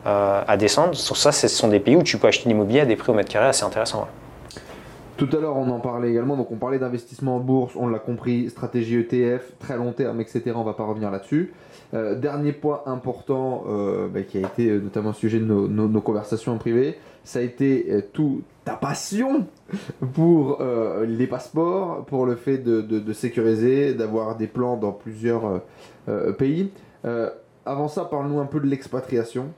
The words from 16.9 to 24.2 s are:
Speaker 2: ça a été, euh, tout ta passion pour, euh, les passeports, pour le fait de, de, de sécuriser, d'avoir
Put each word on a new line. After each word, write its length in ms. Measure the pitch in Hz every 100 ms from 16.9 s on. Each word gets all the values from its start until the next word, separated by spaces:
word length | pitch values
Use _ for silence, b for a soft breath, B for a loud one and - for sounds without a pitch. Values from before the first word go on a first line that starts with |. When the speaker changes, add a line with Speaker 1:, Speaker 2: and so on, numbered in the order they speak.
| 165 B B
Speaker 2:
ça 160 | - 127
a 40 |
été, 420 | 123 - 139 135 -
euh, 120 | 104 101
tout 300 | - 151 135 - _ -
ta 80 |
passion 720 | - 143 147 - 202 262 277 175 - _ 196 B - 127
pour, 440 | 135 165 170 135 139
euh, 460 | 135 120 107 90 113
les 220 | 113 127
passeports, 760 | 127 - 151 170 185 185 165 -
pour 200 | 135 127
le 100 | 120
fait 220 | - 135
de, 240 | 120 113
de, 180 | 107 110
de 140 | 104
sécuriser, 800 | 107 123 117 113 110 120 135 143
d'avoir 420 | 120 110 110